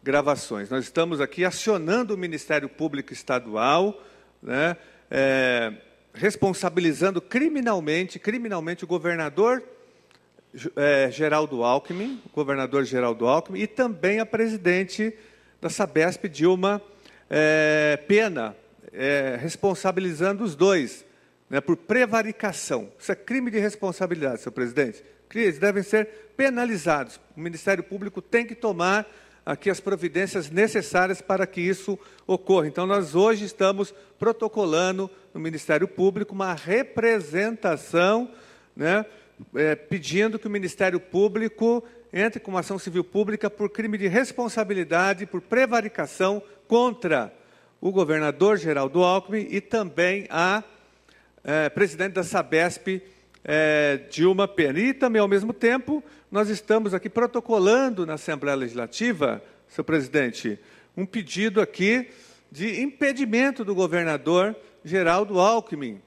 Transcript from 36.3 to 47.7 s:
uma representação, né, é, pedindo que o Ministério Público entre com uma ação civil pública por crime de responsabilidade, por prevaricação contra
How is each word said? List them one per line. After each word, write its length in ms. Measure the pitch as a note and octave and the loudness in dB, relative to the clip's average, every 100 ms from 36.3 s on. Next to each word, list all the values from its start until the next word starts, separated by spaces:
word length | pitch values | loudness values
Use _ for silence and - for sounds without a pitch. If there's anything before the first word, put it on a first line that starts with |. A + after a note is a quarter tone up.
uma 200 | F#3+ F#3+ | -4 -4
representação, 1800 | D#3+ D#3+ G#3+ C4+ - A#3 A3+ D3 E3 G#3+ A3+ G3 D3+ - E3+ F3+ A3+ B3 - - - _ - | -4 0 0 0 0 2 2 0 -2 -2 -2 -2 -2 0 2 4 2 -2 -12 -20 -20 _ -4
né, 300 | D#3 G3+ G#3+ - _ _ - B2+ | 0 0 -2 -14 _ _ -8 0
é, 200 | D#3 D3 | 0 0
pedindo 640 | - F#3+ C#3 F3 A3 G#3+ | -4 -8 -2 0 0 -2
que 80 | G#3+ | -6
o 40 | |
Ministério 480 | G3+ F3+ - F#3+ F3 | -6 -6 0 0 0
Público 840 | F3 F3+ G#3 G3+ A3 - A3+ A#3 A#3 - - | -2 2 2 2 -4 0 2 2 -4 -20 -8
entre 260 | F3 A3 A3 | -2 -2 -2
com 120 | - | -6
uma 100 | F#3 | -6
ação 160 | D#3+ G3 | -4 -8
civil 260 | F#3 F3 | -4 -4
pública 460 | F3+ G3 G#3 G#3 G#3 | -2 -2 -2 -2 -4
por 200 | - G3+ | -2 -4
crime 280 | G#3 A3 G#3 | -4 -4 -2
de 100 | G3 | 0
responsabilidade, 1160 | G3+ C4+ - A#3+ - G#3 G3 E3 E3 F#3+ F#3+ G3+ | 0 0 -4 -4 -4 -2 -4 0 2 2 0 -4
por 160 | F3+ | -8
prevaricação 1000 | - A#3 C4 A#3 G#3+ - D3 - F#3 G#3 - - _ | -2 0 2 0 -2 -6 -8 0 0 0 -8 -20 _
contra 680 | A#3 B3 A3 F3 D3 G#2+ - _ _ _ | 2 2 -2 0 0 0 -10 _ _ _